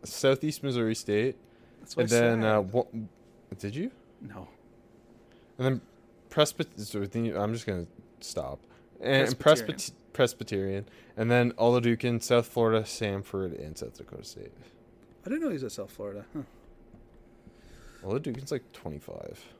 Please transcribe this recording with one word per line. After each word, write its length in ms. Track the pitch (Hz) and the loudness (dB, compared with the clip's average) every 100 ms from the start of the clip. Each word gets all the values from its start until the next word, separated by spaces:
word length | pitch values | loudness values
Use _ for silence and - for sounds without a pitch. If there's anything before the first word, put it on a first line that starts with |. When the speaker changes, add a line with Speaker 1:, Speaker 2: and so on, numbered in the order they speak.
Speaker 1:
Southeast 580 | - - 135 135 151 151 | -12 0 2 2 0 -4
Missouri 320 | 139 123 113 | -4 0 0
State. 420 | 110 - 104 123 - - - - - | 0 0 2 2 -2 -16 -20 -20 -20
Speaker 2:
That's 160 | - - | -10 -2
what 80 | |
Speaker 1:
And 80 | 117 | 4
Speaker 2:
I 40 | 117 | 6
Speaker 1:
then, 220 | 117 113 | 6 4
Speaker 2:
said. 120 | 110 107 | 4 2
Speaker 1:
uh, 40 | |
what, 260 | 95 117 - 113 110 _ - - - 98 | 2 0 0 -4 -10 _ -20 -20 -18 -10
did 160 | 101 120 | -8 -6
you? 140 | 220 - _ _ | -8 -10 _ _
Speaker 2:
No. 280 | - 101 - - - - _ - _ - - - - - | -16 -16 -16 -20 -20 -20 _ -20 _ -20 -20 -20 -20 -2
Speaker 1:
And 80 | 127 | 0
then 140 | 131 - - _ _ - | 0 -4 -20 _ _ -8
Presbyt-, 480 | - 151 - 165 - | 2 2 2 -8 -6
so 200 | 104 104 | -8 -6
then 240 | 98 117 113 | -4 -2 -2
you, 100 | 85 | 0
I'm 140 | 104 | -2
just 140 | 113 113 | -2 -4
gonna 200 | 92 85 - - - | -4 -6 -12 -20 -18
stop. 400 | - - 65 69 _ - - - | -10 -8 -8 -10 _ -20 -20 -8
And 380 | 120 135 131 127 | 2 4 4 4
Speaker 2:
Presbyterian. 380 | - 151 113 156 | 6 6 4 -6
Speaker 1:
Presbyt-, 140 | - - - | -8 -12 -18
Presbyterian. 720 | - 127 - 110 101 98 98 107 - - - | 2 2 2 -4 -2 -2 -4 -6 -16 -18 -4
And 140 | 110 | 4
then 220 | 120 120 | 4 4
Oladukin, 680 | - 117 123 120 117 123 117 | 4 4 6 4 2 2 -2
South 240 | - 120 117 | 4 2 4
Florida, 360 | - 113 110 | 2 4 4
Samford, 720 | 107 - 107 98 98 98 92 - | 0 -4 -2 -4 -4 -4 -4 -6
and 140 | 78 80 | -10 -12
South 200 | - - | -12 -14
Dakota 260 | - - | -16 -16
State. 280 | - - 52 - - - - _ - - | -16 -16 -16 -18 -20 -20 -20 _ -20 -18
Speaker 2:
I 40 | - | -8
didn't 140 | 285 | -4
know 60 | 320 | -4
he 60 | |
was 100 | 160 | -4
at 80 | 127 | -6
South 180 | - 101 | -8 -12
Florida. 340 | - 104 101 98 | -10 -10 -10 -12
Huh. 80 | 151 135 - - - - - - - - - - - - - - - | -12 -12 -18 -20 -20 -20 -20 -20 -20 -20 -20 -20 -20 -20 -20 -20 -14
Speaker 1:
Oladukin's, 460 | 95 117 151 120 139 | -4 -4 -4 -8 -6
like, 200 | 139 - | -8 -8
twenty-five. 720 | - - 73 - 50 50 - - - | -14 -12 -12 -12 -14 -14 -16 -20 -20